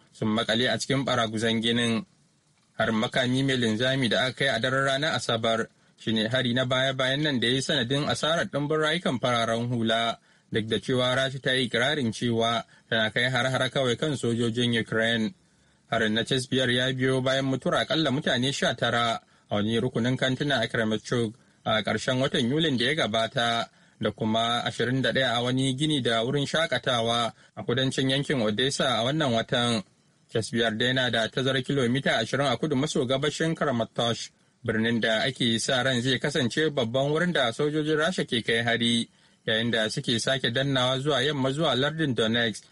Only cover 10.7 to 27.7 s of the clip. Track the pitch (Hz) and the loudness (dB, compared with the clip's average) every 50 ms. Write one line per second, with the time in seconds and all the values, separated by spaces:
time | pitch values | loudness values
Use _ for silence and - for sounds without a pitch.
10.7 | 113 101 - - 131 123 127 127 127 135 135 135 131 139 - 135 127 131 131 110 | -4 -4 -2 -2 0 0 2 2 0 0 -2 -2 -4 -4 -2 0 0 0 0 0
11.7 | - 117 123 143 156 151 123 113 101 - 123 120 117 113 113 117 117 110 - - | 0 0 0 0 0 0 -2 -2 -2 -2 -2 0 0 2 2 2 0 -2 -4 -6
12.7 | - - _ _ 117 113 110 107 - 123 120 127 131 123 123 131 131 127 131 127 | -16 -20 _ _ 0 0 0 0 0 0 0 2 0 0 0 0 0 0 -2 0
13.7 | - 143 135 123 117 123 156 156 139 120 - 117 117 113 120 117 110 123 123 120 | 0 0 0 0 0 0 -2 -2 -2 -2 0 0 0 0 0 0 0 0 0 0
14.7 | 117 113 107 - 113 110 113 113 117 113 110 104 - - _ _ _ _ _ _ | 0 0 -2 0 0 0 2 2 2 0 0 -2 -4 -8 _ _ _ _ _ _
15.7 | _ _ _ _ 120 113 113 107 107 113 110 - 139 131 123 - 127 131 131 123 | _ _ _ _ -2 0 0 0 0 -2 -2 -2 -2 -4 -2 -2 0 0 2 2
16.7 | 120 123 127 131 131 127 131 131 131 131 127 131 131 135 135 135 135 131 - - | 2 0 0 -2 -2 0 0 0 0 2 0 0 0 0 0 -2 -2 -2 -2 0
17.7 | 160 127 117 - - 160 160 139 123 147 - 190 139 120 127 139 135 - 190 165 | 0 0 0 0 0 0 2 2 0 0 0 0 0 0 0 -2 -2 0 -2 -2
18.7 | 131 - 131 120 117 117 117 117 113 - - _ _ _ _ _ 107 104 101 110 | 0 0 0 0 2 2 2 0 0 -4 -8 _ _ _ _ _ -2 -2 0 2
19.7 | 113 117 120 127 - 120 117 123 131 123 139 131 131 - 147 147 139 117 113 113 | 0 0 0 0 -2 0 0 0 0 0 0 -2 0 -2 -2 -2 0 0 -2 -2
20.7 | - 120 110 110 110 107 - - 127 123 117 107 104 - _ _ _ _ _ - | 0 0 0 0 0 -2 -2 -2 0 0 0 -2 -4 -10 _ _ _ _ _ 0
21.7 | 110 110 101 110 107 107 - 139 131 127 135 139 - 160 120 113 139 156 165 156 | 0 0 0 0 -2 -2 0 0 0 2 0 0 2 0 2 2 2 2 2 2
22.7 | 131 110 117 127 131 - 131 104 107 113 113 110 - 131 117 117 117 117 110 - | 2 2 2 0 2 0 0 0 2 0 0 0 0 0 0 2 0 0 -2 -6
23.7 | _ _ _ _ _ _ 110 110 - - 110 110 110 113 117 117 120 120 - 120 | _ _ _ _ _ _ -2 -2 -2 0 -2 0 0 0 0 0 0 -2 -2 -4
24.7 | - - 117 120 131 135 123 120 113 135 131 123 113 120 120 123 127 131 135 135 | -2 0 0 0 2 2 0 2 2 2 0 2 0 0 0 0 0 2 0 0
25.7 | 131 131 156 156 151 143 117 120 117 113 113 127 139 143 139 - - 156 165 160 | 0 0 0 0 0 0 0 0 0 0 0 0 0 -2 -2 0 0 -2 0 0
26.7 | 127 120 - 139 127 117 113 117 117 120 117 110 - - - - _ 113 104 - | -2 -2 0 0 0 2 2 2 0 0 0 -2 -4 -8 -20 -18 _ -8 -4 -2